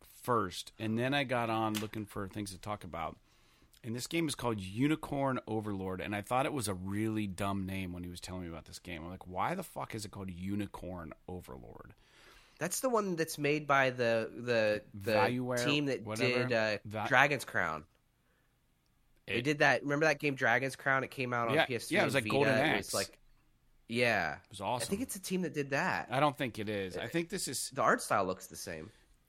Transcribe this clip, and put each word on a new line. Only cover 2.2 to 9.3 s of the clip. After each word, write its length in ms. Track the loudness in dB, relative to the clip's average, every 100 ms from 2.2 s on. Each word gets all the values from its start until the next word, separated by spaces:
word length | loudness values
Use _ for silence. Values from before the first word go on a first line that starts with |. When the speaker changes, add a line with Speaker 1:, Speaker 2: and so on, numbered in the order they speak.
| -6
Speaker 1:
things 240 | -6 -8
to 60 | -8
talk 240 | -8 -8
about. 320 | -8 -6 -6 -8 _ _ _ _ _ -14 -8
And 100 | -6
this 100 | -4
game 220 | -2 -2
is 80 | -2
called 240 | -2 -2
Unicorn 800 | -4 0 2 2 -2 -2 0 -2 -2
Overlord, 540 | -4 -2 -4 -4 -4
and 120 | -4
I 80 | -4
thought 240 | 0 2 2
it 60 |
was 160 | 0 -2
a 60 |
really 520 | -4 -4 -2 0 0 -2
dumb 400 | -2 -2 -2 -2
name 280 | -4 -4
when 100 | -6
he 60 | -8
was 100 | -10
telling 220 | -8 -8
me 60 | -8
about 160 | -10 -12
this 140 | -14
game. 220 | -10 -10
I'm 80 | -10
like, 180 | -12
"Why 280 | -6